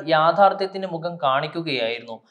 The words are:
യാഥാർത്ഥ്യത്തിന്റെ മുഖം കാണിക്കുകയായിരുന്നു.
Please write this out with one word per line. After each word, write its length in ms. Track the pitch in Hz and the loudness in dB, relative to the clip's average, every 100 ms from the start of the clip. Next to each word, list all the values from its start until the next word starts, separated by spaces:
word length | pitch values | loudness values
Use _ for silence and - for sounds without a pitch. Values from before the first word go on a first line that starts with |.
| 151 | 2
യാഥാർത്ഥ്യത്തിന്റെ 800 | 156 160 170 196 190 190 190 190 | 4 4 6 4 4 -6 -6 -8
മുഖം 280 | 165 170 170 | -6 -8 -2
കാണിക്കുകയായിരുന്നു. 1000 | 135 135 151 170 160 131 113 117 117 113 _ | 0 0 -2 -6 -4 -2 -2 -4 -10 -16 _